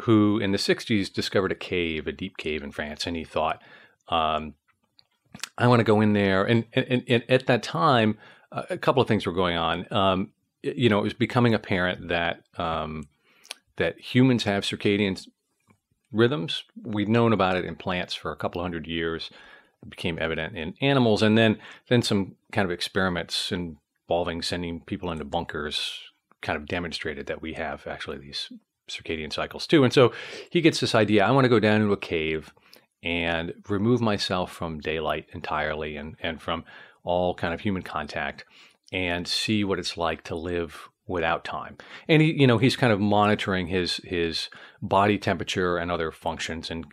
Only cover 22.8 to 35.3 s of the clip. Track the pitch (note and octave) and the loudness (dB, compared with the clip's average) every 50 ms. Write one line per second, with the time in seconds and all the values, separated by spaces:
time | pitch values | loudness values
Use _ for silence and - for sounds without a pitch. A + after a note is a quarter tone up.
22.8 | - - - G2+ F#2+ F#2 F2 E2+ E2 - - - - - G#2 F2+ F2 E2 D#2 - | -6 -4 -2 -2 0 0 0 -2 -4 -6 -6 -6 -4 -4 -4 -6 -6 -6 -10 -14
23.8 | _ _ _ _ _ - F2 F2 F2 F2 E2 E2+ E2 - F#2+ F2 F2+ E2+ E2+ E2 | _ _ _ _ _ -2 0 0 0 -2 -4 -6 -6 -6 -4 -4 -4 -6 -8 -8
24.8 | - - G#2 - F#2 F2 E2 D#2 D2 C#2 D#2+ F2 D#2+ - - D#2 D2 D2 D2 - | -10 -8 -8 -6 -6 -6 -6 -6 -6 -6 -6 -6 -6 -6 -6 -6 -6 -6 -6 -6
25.8 | - - - - - - _ _ _ _ _ _ - - E2+ D2+ D2 - F#2 F2 | -6 -6 -8 -12 -16 -20 _ _ _ _ _ _ -6 -6 -6 -6 -6 -6 -6 -6
26.8 | F2 E2 D2 - - D#2+ D2 C#2 C#2+ - D#2 D2 D#2+ D#2+ D2+ E2+ D#2+ D2 C#2+ - | -4 -6 -6 -8 -8 -8 -8 -8 -8 -8 -8 -8 -8 -8 -8 -6 -6 -8 -8 -10
27.8 | - D#2 C#2+ - - - C#2+ C#2 C#2 C#2+ D2 - - - - - _ _ _ _ | -10 -10 -12 -10 -10 -10 -12 -12 -12 -12 -12 -12 -12 -12 -14 -20 _ _ _ _
28.8 | _ - - - - - E2+ D#2+ D#2 D2+ - - D#2 D2+ - D2 - - F3 D3+ | _ -14 -14 -12 -8 -8 -6 -6 -6 -8 -6 -6 -6 -6 -8 -10 -2 2 4 6
29.8 | C3 A#2+ - C#3+ B2 A2+ - - - - - - - - - F3 D3+ D#3+ C3+ - | 6 6 6 6 6 6 4 0 -12 -14 -14 -14 -8 -4 0 2 4 2 2 2
30.8 | B2+ - - A2+ G#2+ G2+ G#2 G2+ F#2+ G#2+ C3 C#3 B2+ B2 A#2+ G#2+ G2+ G#2+ G#2+ G#2+ | 0 2 2 4 4 4 4 4 4 6 4 4 6 6 6 4 4 4 4 4
31.8 | G#2+ G2+ G2+ F#2+ - - F2+ D#2+ D#2 D#2 D#2 D#2 D#2 - - _ _ _ - - | 4 2 0 -2 -2 -4 -4 -2 -2 -2 -2 -4 -6 -8 -18 _ _ _ -20 -20
32.8 | _ _ _ _ - E2+ E2+ E2+ E2+ E2+ E2+ E2 E2 E2+ - - - - G#2 G2 | _ _ _ _ -6 -4 -2 -2 0 0 -2 -2 -4 -6 -8 -10 -6 -4 -2 0
33.8 | G#2 A#2 B2 A2+ A#2 A2 G#2 F#2+ - - G2 F2+ F2+ - - - F2+ E2 D#2+ D2+ | 2 2 2 2 2 0 0 0 -2 -2 -2 -2 -2 -4 -6 -8 -8 -8 -6 -6
34.8 | D2 D#2 D#2 D#2+ D#2 D2+ D2+ D#2 - _ | -4 -4 -4 -2 -2 -2 -4 -4 -6 _